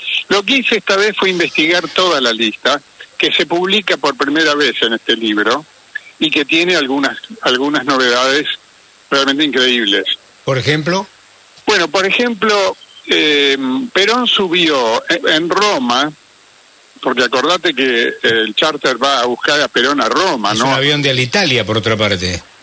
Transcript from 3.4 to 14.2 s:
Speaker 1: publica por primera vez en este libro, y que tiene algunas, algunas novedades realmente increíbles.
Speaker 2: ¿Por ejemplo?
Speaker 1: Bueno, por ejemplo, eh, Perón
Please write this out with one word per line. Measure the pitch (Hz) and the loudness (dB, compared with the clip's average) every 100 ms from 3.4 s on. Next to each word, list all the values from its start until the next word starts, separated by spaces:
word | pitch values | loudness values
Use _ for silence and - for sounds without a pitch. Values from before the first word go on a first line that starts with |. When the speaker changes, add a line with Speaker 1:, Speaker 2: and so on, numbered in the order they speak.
| 156 | 0
Speaker 1:
publica | 170 185 208 185 160 | -2 0 -2 -2 -2
por | 143 135 | -2 -2
primera | 139 151 156 147 | -2 0 2 2
vez | 139 - | 0 0
en | 117 | -2
este | 113 - 113 | -2 -2 -2
libro, | 113 104 104 135 156 - - - - - | 0 0 0 0 -4 -20 -20 -20 -18 -4
y | - | -2
que | 156 | 0
tiene | 135 160 175 175 | 0 0 2 0
algunas, | 135 139 135 - - - | 0 0 -2 -4 -12 -6
algunas | 143 127 143 143 127 | -2 0 0 -2 0
novedades | 135 127 123 131 143 139 - - - - - - | 0 2 2 2 0 -2 -8 -14 -20 -20 -20 -4
realmente | 139 139 139 | 0 0 0
increíbles. | 151 123 131 120 104 101 - - - - | 0 2 2 2 0 -2 -2 -6 -10 -10
Speaker 2:
¿Por | - 131 | -4 -2
ejemplo? | 127 151 151 190 202 - - - - - - | 0 -2 0 -4 -4 -14 -20 -20 -20 -8 0
Speaker 1:
Bueno, | 415 330 | 2 2
por | 196 190 | 0 0
ejemplo, | - 240 214 220 208 185 190 - - - | 0 0 0 0 2 0 -2 -12 -20 -2
eh, | 165 156 147 139 135 131 131 123 | 0 2 2 2 0 0 -2 -2
Perón | 185 202 240 | 0 0 2